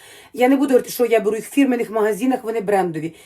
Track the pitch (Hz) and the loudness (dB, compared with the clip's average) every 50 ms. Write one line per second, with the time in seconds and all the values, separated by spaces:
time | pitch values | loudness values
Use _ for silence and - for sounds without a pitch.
0 | - - - - - - - - 247 262 277 262 294 269 262 233 - - - - | -20 -20 -20 -20 -20 -12 -2 0 2 4 4 2 2 4 2 2 2 0 -4 -2
1 | 240 220 226 220 190 214 214 220 - - - 277 277 254 247 233 220 - 214 220 | 0 2 2 2 2 0 -4 -4 -8 -4 0 0 2 2 2 -2 -4 -4 -2 -2
2 | 208 214 208 185 247 262 247 - - 220 220 226 190 190 202 190 185 175 156 156 | 0 0 0 0 0 -2 -2 -2 -4 -4 -6 -4 -2 0 0 0 0 0 -4 -6
3 | 151 165 - - - | -8 -8 -10 -12 -20